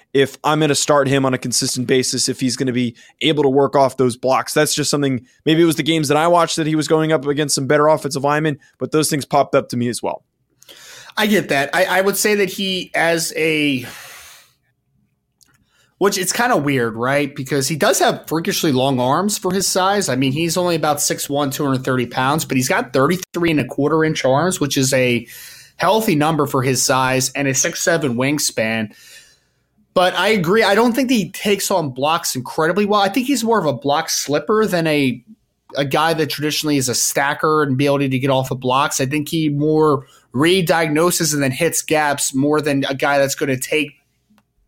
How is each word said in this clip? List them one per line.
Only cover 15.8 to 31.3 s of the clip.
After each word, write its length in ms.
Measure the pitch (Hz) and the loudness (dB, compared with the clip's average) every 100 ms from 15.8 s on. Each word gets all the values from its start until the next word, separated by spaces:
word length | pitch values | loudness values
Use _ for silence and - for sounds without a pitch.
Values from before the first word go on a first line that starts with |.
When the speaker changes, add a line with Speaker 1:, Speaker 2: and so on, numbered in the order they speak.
| _ - | _ -4
Speaker 2:
which 200 | 196 196 | -2 0
it's 140 | 180 | -2
kinda 240 | - 240 208 | -2 0 0
weird, 380 | 143 135 117 | 0 0 -2
right? 400 | 110 123 143 143 | -2 -2 0 -2
Because 340 | 139 131 143 131 | -6 -4 -2 -2
he 80 | 156 | 0
does 220 | 202 392 | 0 2
have 260 | 285 160 - | 0 -2 -4
freakishly 420 | 156 170 202 170 | -4 -4 -2 0
long 300 | 127 135 127 | 2 2 2
arms 380 | 123 151 202 202 | 2 0 0 -2
for 140 | 185 | -2
his 140 | 190 185 | -2 -2
size. 420 | 190 185 202 185 | 0 0 0 -2
I 60 | 127 | 0
mean, 160 | 135 | 0
he's 260 | 139 165 175 | 0 -2 0
only 160 | 180 160 | 0 0
about 240 | 147 147 | 0 0
six 280 | - 165 - | -2 -4 -4
one, 220 | 139 143 | -2 -2
two 140 | - | -2
hundred 200 | 143 127 | -2 -2
thirty 220 | 131 127 120 | -2 -2 -2
pounds, 380 | - 131 156 | -2 0 0
but 140 | - 131 | -2 -2
he's 100 | 127 | 0
got 240 | 185 - | -2 0
thirty-three 580 | 135 143 175 - 175 170 | 0 2 0 -6 -4 0
and 100 | 151 | 0
a 60 | 131 | -2
quarter 380 | - 220 160 | -2 0 2
inch 180 | 156 156 | 0 0
arms, 360 | 127 135 175 185 | 2 2 0 -2
which 160 | 143 139 | -2 0
is 160 | 131 | 0
a 340 | 135 123 120 - - - - - - | 0 0 -2 -4 -16 -20 -20 -20 -2
healthy 380 | 165 214 220 | 0 2 2
number 320 | 151 151 156 139 | 2 2 0 0
for 160 | 135 | 0
his 200 | 127 123 | 0 0
size 480 | - 131 131 131 127 | 0 0 0 0 -2
and 160 | - 143 | -4 -2
a 60 | |
six 260 | 131 175 - | -2 -2 -2
seven 320 | - 165 147 | 0 0 0
wingspan. 800 | 117 135 147 - - 110 113 107 - - - - _ _ _ _ _ _ | 0 -2 -2 -2 -2 -2 -2 -6 -10 -20 -20 -20 _ _ _ _ _ _
But 200 | 185 180 | 0 2
I 140 | 175 196 | 2 0
agree. 340 | 220 160 220 | 0 2 2
I 120 | 196 | 4
don't 180 | 202 247 | 4 2
think 180 | 233 254 | 0 0
he 200 | 247 165 | 0 0